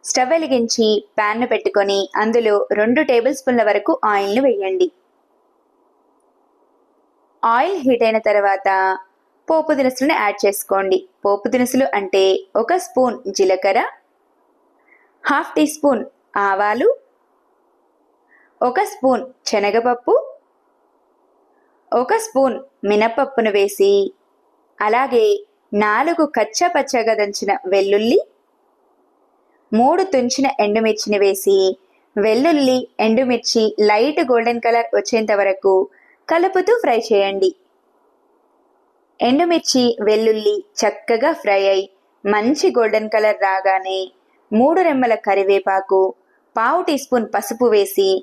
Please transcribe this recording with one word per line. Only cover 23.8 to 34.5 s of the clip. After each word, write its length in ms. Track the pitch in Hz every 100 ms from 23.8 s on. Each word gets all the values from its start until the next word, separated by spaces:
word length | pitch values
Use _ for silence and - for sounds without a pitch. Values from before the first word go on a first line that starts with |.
| 196 202 196 _ _ _ _ _ _ _ 208
అలాగే 380 | 233 269 240 214 202 - _ _ 202 214
నాలుగు 400 | 214 302 330 294 247
కచ్చా 280 | 214 - 349 330
పచ్చగా 380 | 269 247 220 214
దంచిన 300 | 208 202 196 196 190
వెల్లుల్లి, 460 | 196 196 202 226 359 - _ _ _ _ _ _ _ _ _ _ _ _ _ _ 214
మూడు 240 | 254 349 381
తుంచిన 340 | 262 247 262 269 -
ఎండుమిర్చిని 540 | 208 214 220 214 - 202
వేసి, 340 | 196 190 - 196 190 185 _ _ _ -
వెల్లుల్లి, 540 | 214 226 311 302 262 254 247 -
ఎండుమిర్చి 580 | 214 226 254 233 - 233 214 208 208
లైట్ 280 | 208 262 302 269
గోల్డెన్ 320 | 233 226